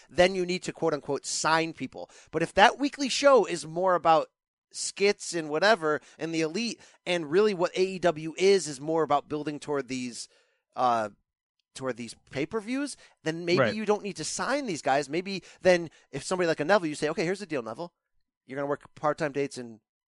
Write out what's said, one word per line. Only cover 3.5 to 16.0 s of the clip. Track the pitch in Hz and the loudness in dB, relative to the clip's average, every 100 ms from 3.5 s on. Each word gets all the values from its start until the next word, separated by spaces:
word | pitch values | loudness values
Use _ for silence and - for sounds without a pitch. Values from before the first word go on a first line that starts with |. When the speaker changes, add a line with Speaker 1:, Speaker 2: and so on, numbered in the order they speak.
| 170 156 | -4 -8
Speaker 1:
more | 165 190 | -2 0
about | 175 160 156 - _ _ _ _ | 2 4 4 2 _ _ _ _
skits | - - - 202 202 - | -10 -8 0 0 0 -4
and | 170 156 | -6 -2
whatever | 156 202 202 156 147 - - | 2 4 4 2 -2 -4 -10
and | 160 | -4
the | 160 | -2
elite, | 156 190 233 - - _ 175 | -2 -2 -6 -8 -16 _ -4
and | 175 147 | -4 0
really | 180 214 | 2 2
what | 175 175 175 | 2 -2 0
A | |
E | 190 185 | -2 0
W | 170 156 160 160 | 0 0 -6 2
is, | 190 196 147 | 4 4 2
is | 131 | -8
more | 156 160 | -2 0
about | 143 143 - | 2 0 0
building | 147 147 147 | -6 -6 -8
toward | - 143 123 | -4 -4 -4
these, | 127 123 107 - _ _ _ _ 120 | -6 -8 -12 -16 _ _ _ _ 0
uh, | 127 117 104 _ _ _ _ _ _ - | 2 2 -2 _ _ _ _ _ _ -10
toward | 131 113 | -8 -8
these | 113 - - | -10 -14 -10
pay-per-views, | 135 160 220 202 269 285 - - _ 160 | -8 -6 -6 -6 -6 -6 -10 -20 _ -6
then | 165 | -4
maybe | 170 170 | 0 2
Speaker 2:
Right. | 113 107 | 2 0
Speaker 1:
you | 202 | -2
don't | 208 | -2
need | 202 165 | -2 -8
to | |
sign | 151 - 185 285 247 | -8 -6 -4 -2 -4
these | 147 | -4
guys. | 139 143 135 | 0 0 0
Maybe | 165 190 190 - - | -6 -6 -10 -12 0
then | 185 175 160 _ | 4 4 2 _